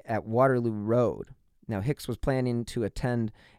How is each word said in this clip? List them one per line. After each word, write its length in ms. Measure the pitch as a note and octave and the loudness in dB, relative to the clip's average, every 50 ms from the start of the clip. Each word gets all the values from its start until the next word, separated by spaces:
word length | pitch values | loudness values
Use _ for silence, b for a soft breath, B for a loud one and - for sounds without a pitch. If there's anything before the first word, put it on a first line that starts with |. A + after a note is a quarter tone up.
| - | -6
at 200 | - A2+ G2+ - | -4 -4 -4 -2
Waterloo 480 | G#2+ A2 A#2+ C3 C3+ B2+ B2 A#2+ A2+ A2 | 0 2 4 4 6 4 4 2 0 -2
Road. 580 | G#2 G2+ G#2+ A#2 B2 A#2+ G2+ B1+ G1+ G1+ - - _ _ _ _ _ - | -2 0 2 2 4 4 2 0 -2 -8 -14 -16 _ _ _ _ _ -8
Now, 140 | - A2+ G2 | -4 -4 -2
Hicks 260 | G2 C#3 D3 - - | 0 -2 -2 -4 -4
was 120 | - A#2 - | -6 -6 -2
planning 460 | - C#3+ C3+ C3 B2+ B2 A#2+ A#2+ A#2 | 0 0 0 2 0 0 0 -2 -4
to 180 | - - B2 A2 | -4 -4 -4 -4
attend 480 | G2 - - - B2+ A#2+ A#2 A2+ A2 b b b b b | -2 -4 -2 -2 -2 0 0 -2 -2 b b b b b